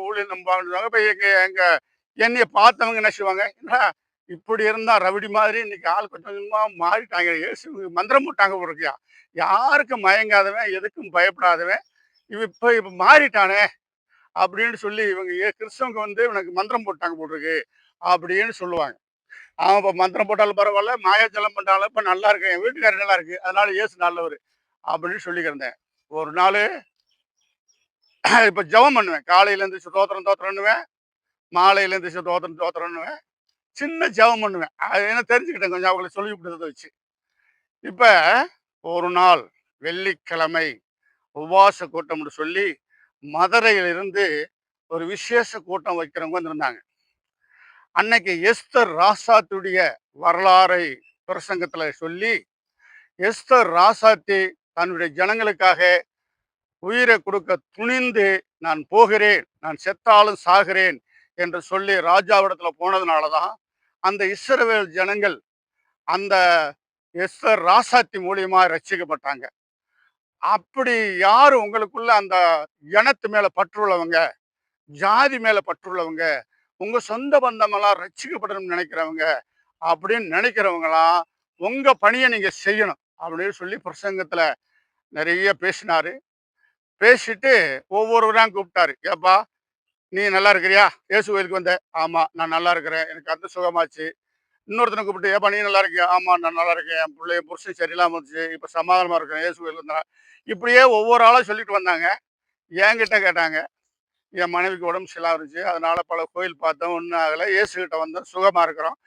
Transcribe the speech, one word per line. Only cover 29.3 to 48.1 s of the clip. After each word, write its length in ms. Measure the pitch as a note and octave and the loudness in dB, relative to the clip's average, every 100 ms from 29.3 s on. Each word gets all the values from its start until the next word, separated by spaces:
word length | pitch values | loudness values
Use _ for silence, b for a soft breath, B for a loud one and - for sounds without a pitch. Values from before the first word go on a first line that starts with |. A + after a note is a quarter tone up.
| F3+ G3+ G3 | 4 4 2
எந்திரிச்சு 260 | G3 F#3 F3 | -4 -6 -6
"ஸ்தோத்திரம், 320 | F#3 G3+ G3 | -2 0 -2
ஸ்தோத்திரம்னுவேன்", 600 | F#3+ G3 F#3+ G3 G3+ A#3 - _ _ _ _ _ _ | -2 -2 -4 -4 0 0 -4 _ _ _ _ _ _
மாலையில 440 | F3 F#3+ G3 F#3+ F#3+ | 2 4 4 2 -2
எந்திரிச்சு 260 | F3 E3+ | -6 -8
"ஸ்தோத்திரம், 340 | F3 F3 E3+ E3 | -4 -4 -4 -6
ஸ்தோத்திரம்னுவேன்", 640 | F3 E3+ E3+ E3+ E3+ D4+ _ _ _ _ _ - | -6 -6 -10 -10 -12 -14 _ _ _ _ _ -10
சின்ன 320 | D4 E4 E4 | -8 -4 -4
ஜெபம் 320 | G3+ A3+ A#3 | 4 4 4
பண்ணுவேன். 300 | G#3+ F#3+ D#3 - | -2 -4 -8 -6
அது 200 | G3+ G3 G3+ | -4 -2 0
என்ன 180 | A3+ | -2
தெரிஞ்சுக்கிட்டேன் 500 | A#3 A#3+ E4+ B3+ F#3 | 0 0 0 -6 -6
கொஞ்சம் 180 | F3+ F#3 | -2 -2
அவங்களை 180 | F#3 F3+ | -2 -4
சொல்லி 200 | G3 G#3 | -8 -10
கொடுத்ததை 360 | G3+ F3 E3 D#3+ | -10 -14 -14 -14
வச்சு. 220 | C3+ D#3 _ _ _ _ _ _ _ _ _ | -16 -20 _ _ _ _ _ _ _ _ _
இப்ப 200 | - F3+ A#3 F#3+ D#3+ A3+ E4+ _ _ _ | -16 4 6 6 6 2 0 _ _ _
ஒரு 260 | E3+ F3 F3 | -6 -4 -2
நாள் 320 | F3 F3+ E3 G#2+ _ _ _ | 4 4 4 0 _ _ _
வெள்ளிக்கிழமை 840 | D3 F3 F#3+ F3 - E3 D#3+ E3 D#3+ A2+ _ _ _ _ _ D3 | -10 -6 -6 -8 -8 -4 -2 -2 -4 -8 _ _ _ _ _ -14
உபவாச 520 | D#3 F#3 G3 G3 E3 | 0 4 4 4 -6
கூட்டம்னு 440 | D#3 D3+ D#3+ D3 | -10 -8 -8 -8
சொல்லி 320 | - D#3 F3+ G3+ C#3+ _ _ _ _ | -8 -6 -4 -4 -6 _ _ _ _
மதுரையிலிருந்து 1000 | C#3+ D#3 F3+ A3+ A3+ G3+ F3+ E3+ G3 F#3 F#3+ D3+ D#3+ _ _ _ _ | -10 -2 2 4 4 2 0 -4 -4 -2 -2 -2 -8 _ _ _ _
ஒரு 140 | E3 E3+ | -10 -8
விசேஷ 440 | G3 - A#3+ A3+ A3 | -10 -2 0 0 -6
கூட்டம் 380 | F3 F#3 D#3 E3+ | -10 -8 -6 -6
வைக்கிறவங்க 380 | D#3+ E3+ D#3+ F3+ | -6 -10 -8 -6
வந்திருந்தாங்க. 440 | E3 D#3 C#3 A#2 _ _ _ _ _ _ b b b b b - | -8 -6 -6 -8 _ _ _ _ _ _ b b b b b -4
அன்னைக்கு 360 | G#3 | 2